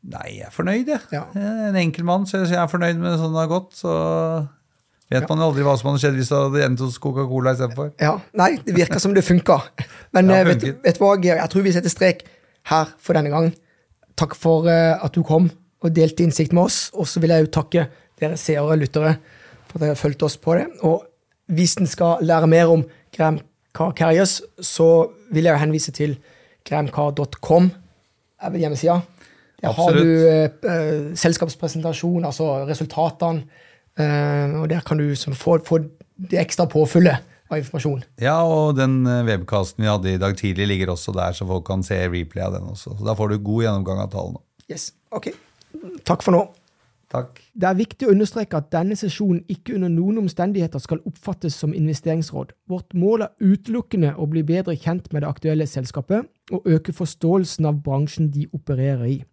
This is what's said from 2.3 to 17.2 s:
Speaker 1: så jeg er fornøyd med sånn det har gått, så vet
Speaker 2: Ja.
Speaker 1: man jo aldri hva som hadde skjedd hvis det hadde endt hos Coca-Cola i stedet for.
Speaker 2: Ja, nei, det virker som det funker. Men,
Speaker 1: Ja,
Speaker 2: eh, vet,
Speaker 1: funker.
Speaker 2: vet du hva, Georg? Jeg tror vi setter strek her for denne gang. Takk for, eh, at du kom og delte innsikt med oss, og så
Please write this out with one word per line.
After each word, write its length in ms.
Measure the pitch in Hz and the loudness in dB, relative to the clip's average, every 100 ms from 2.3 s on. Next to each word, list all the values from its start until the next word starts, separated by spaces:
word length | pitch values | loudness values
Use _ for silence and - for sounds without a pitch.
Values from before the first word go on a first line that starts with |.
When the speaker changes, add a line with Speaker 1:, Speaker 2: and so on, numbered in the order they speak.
Speaker 1:
så 140 | 190 | -2
jeg 140 | 180 175 | 0 0
er 120 | 170 | 0
fornøyd 300 | 180 170 170 | 0 0 0
med 160 | 175 165 | -2 0
sånn 160 | 160 | 0
det 80 | 160 | -2
har 80 | 160 | 0
gått, 220 | 175 185 | -2 -4
så 200 | - 175 160 160 165 160 160 147 _ _ _ _ _ _ | -8 -2 -2 0 0 -2 -2 -6 _ _ _ _ _ _
vet 80 | 131 | -4
Speaker 2:
Ja. 80 | - | -2
Speaker 1:
man 140 | 156 | 0
jo 60 | 160 | 0
aldri 160 | 139 139 | 2 2
hva 80 | 135 | 2
som 120 | 127 | 0
hadde 120 | 143 | 0
skjedd 100 | 143 131 | 0 0
hvis 100 | 123 | 0
det 80 | 143 | 0
hadde 180 | 139 143 139 | 0 0 0
endt 160 | 127 131 | 0 -4
hos 120 | 123 | -6
Coca-Cola 540 | 143 131 135 131 127 127 | -6 -4 -2 0 0 0
i 20 | |
stedet 160 | 127 | -2
for. 160 | 120 147 - | -4 -10 -2
Speaker 2:
Ja, 160 | 151 180 - 214 | -2 -2 -6 0
nei, 140 | 185 311 | 2 2
det 120 | - 175 | 0 0
virker 240 | 170 208 | 2 0
som 120 | 190 202 | 2 2
det 80 | 185 | 4
funker. 400 | 175 - 147 - - - - - | 2 4 2 0 -12 -14 -14 -2
Men, 160 | 185 190 | 4 6
Speaker 1:
Ja, 80 | 190 | 6
Speaker 2:
eh, 60 | |
vet, 180 | 185 123 | 4 2
Speaker 1:
funker. 160 | 131 139 | 0 0
Speaker 2:
vet 160 | - 170 | 0 4
du 40 | |
hva, 140 | 196 202 | 4 4
Georg? 240 | 180 165 | 2 0
Jeg 80 | 160 | 0
tror 120 | 190 196 | 0 2
vi 60 | |
setter 160 | 175 180 | 0 0
strek 320 | - 185 175 - _ _ _ - | 2 2 0 -8 _ _ _ 0
her 200 | 160 156 - | 0 0 -8
for 160 | - | -2
denne 160 | 170 147 | 0 2
gang. 160 | 151 165 - _ _ _ _ _ - | 0 0 -2 _ _ _ _ _ -4
Takk 160 | 151 - | -4 -2
for, 300 | 165 160 170 | 2 2 4
eh, 260 | 165 165 160 | 4 4 2
at 100 | 139 | -2
du 100 | - | -2
kom 260 | 160 160 175 - _ _ | 2 4 2 0 _ _
og 100 | 170 | -2
delte 280 | 165 160 160 | 2 2 2
innsikt 300 | 170 147 151 | 0 2 2
med 120 | 175 | 2
oss, 260 | 180 - - | 2 0 -4
og 120 | - 160 | -6 -4
så 120 | - | 0